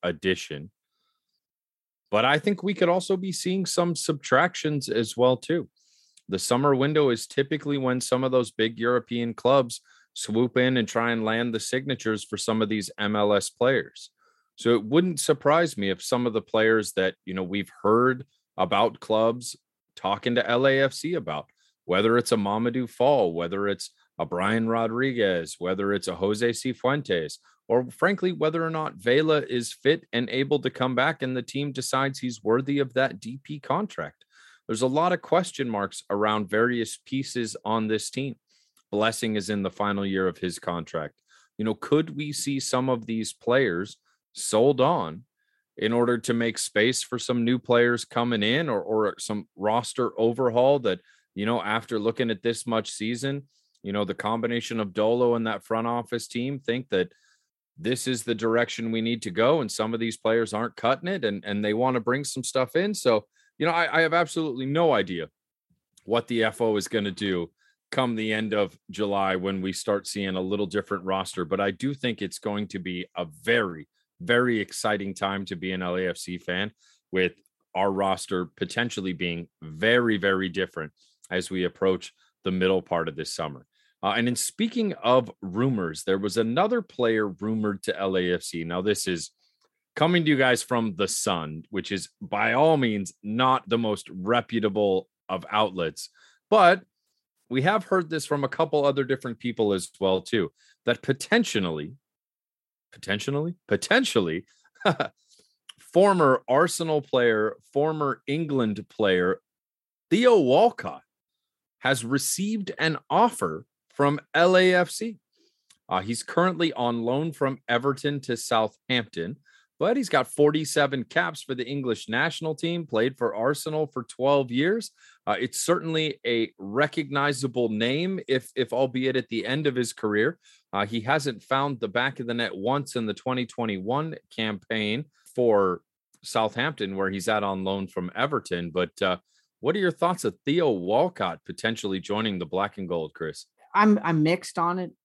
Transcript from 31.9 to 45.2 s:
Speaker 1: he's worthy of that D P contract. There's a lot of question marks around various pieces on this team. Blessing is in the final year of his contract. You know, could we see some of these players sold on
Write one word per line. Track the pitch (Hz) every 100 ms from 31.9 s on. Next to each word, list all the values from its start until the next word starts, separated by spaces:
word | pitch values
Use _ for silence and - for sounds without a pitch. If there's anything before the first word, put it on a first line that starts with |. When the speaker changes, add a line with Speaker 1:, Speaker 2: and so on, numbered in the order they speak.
| 131 135 135
Speaker 1:
he's | 123 113
worthy | 101 120 135 143
of | 131
that | 120 131 98
D | 113 135
P | - 147
contract. | - 151 214 - 76 - _ _ - _ -
There's | 110
a | 131
lot | 143 180
of | 180
question | - 170 180 - 127
marks | 104 98 - -
around | 101 107 107 92
various | 107 120 120 113 - -
pieces | 135 131 123 110 104 104
on | 113 107
this | 110 -
team. | - 139 113 _ _ _ _ _
Blessing | 104 110 110 113 107
is | 95
in | 104
the | 95
final | - 101 101 98
year | 95 92
of | 85
his | 92 85
contract. | - 87 80 82 76 - _ _ _ -
You | 110
know, |
could | 107 - 147 160 143
we | 151
see | 139 - 139
some | - 127 131
of | 123 110
these | 113 107
players | - - 127 123 87 101 - _ _ _
sold | - - 110 127 127
on | 135 170 82 85